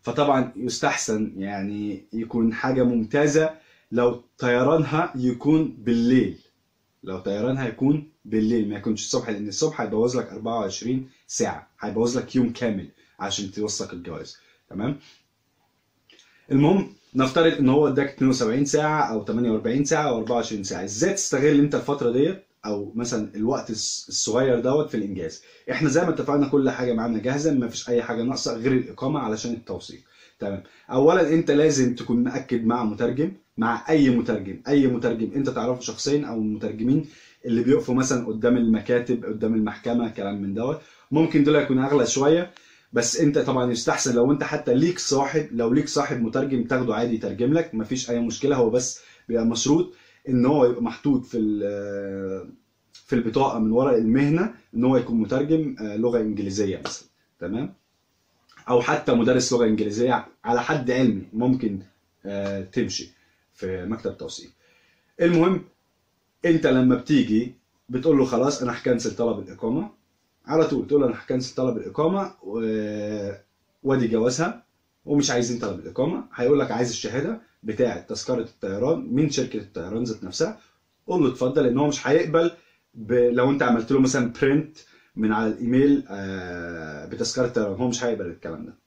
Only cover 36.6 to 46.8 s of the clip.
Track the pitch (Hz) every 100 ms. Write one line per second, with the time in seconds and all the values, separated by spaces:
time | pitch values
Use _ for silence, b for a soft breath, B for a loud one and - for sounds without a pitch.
36.6 | 107 104 117 151 151 B B B 123 117
37.6 | 120 143 - 127 127 127 113 110 120 123
38.6 | 113 110 104 120 120 117 - 107 110 110
39.6 | 107 - 120 120 117 113 101 101 98 101
40.6 | 123 156 b b b 151 160 160 143 151
41.6 | 139 131 135 143 117 - 139 165 180 b
42.6 | b b b 117 117 - 143 147 131 127
43.6 | 123 120 - 143 - 120 123 143 147 151
44.6 | - 127 170 175 - 135 135 160 147 117
45.6 | 113 139 143 147 143 127 113 135 135 131
46.6 | 113 127